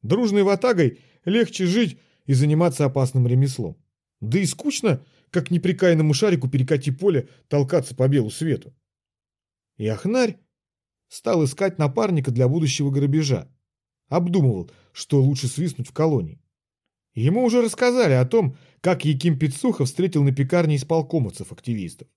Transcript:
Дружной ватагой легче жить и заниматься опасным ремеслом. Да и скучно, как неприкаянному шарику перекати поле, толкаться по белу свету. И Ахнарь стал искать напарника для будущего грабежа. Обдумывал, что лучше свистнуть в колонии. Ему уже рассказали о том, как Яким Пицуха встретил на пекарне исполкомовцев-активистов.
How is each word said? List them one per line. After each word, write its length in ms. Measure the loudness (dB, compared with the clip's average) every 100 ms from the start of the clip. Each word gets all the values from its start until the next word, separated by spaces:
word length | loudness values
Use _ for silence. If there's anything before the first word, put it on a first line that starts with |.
Дружной 440 | 0 0 2 2
ватагой 560 | 2 2 2 2 2 0 _ _ -2
легче 400 | 0 0 -2 0
жить 320 | 2 0 -4 _ _
и 80 | 0
заниматься 540 | 2 2 2 2 2 -2
опасным 400 | 0 0 0 2
ремеслом. 500 | 2 2 -2 -10 -10 _ _ _ _
Да 180 | -4 -2
и 80 | -2
скучно, 580 | -4 -6 -2 -2 -2 -4 _ _
как 220 | -6 -2
неприкаянному 640 | -2 -2 0 2 4 2
шарику 340 | 2 2 0 0
перекати 420 | -2 0 0 -2
поле, 380 | -2 0 0 -4 _ _
толкаться 460 | -2 0 0 -2
по 140 | -2 2
белу 220 | 2 0
свету. 440 | -4 -4 -4 -6 _ _ _ _ _ _ _ _ _ _ _
И 100 | -4
Ахнарь 520 | -4 -2 0 0 -2 _ _ _ _ _ _ _
стал 360 | -10 -2 0
искать 320 | 0 0 -4 0
напарника 540 | -2 0 0 0 -2
для 180 | 0 2
будущего 420 | 2 0 -2 -2
грабежа. 560 | 0 0 0 0 -2 -4 _ _ _ _ _ _
Обдумывал, 640 | -2 0 2 2 0 -8 _ _
что 280 | -20 -2 2
лучше 280 | 2 0 -4
свистнуть 400 | -4 -6 -6 -12
в 40 |
колонии. 480 | -2 0 0 -4 -12 _ _ _ _ _ _ _
Ему 300 | -2 0 2
уже 180 | 2 2
рассказали 520 | 0 0 0 2 4
о 100 | 4
том, 320 | 4 2 0 -4 _ _
как 240 | -2 0
Яким 340 | 0 0 0 0
Пицуха 460 | -2 -2 -4 -2
встретил 400 | -4 -2 -2 2
на 100 | 0
пекарне 420 | 0 0 2 2 0
исполкомовцев-активистов. 1300 | 0 -2 -2 -2 -2 -6 -16 -14 -8 -6 -6 -12 -20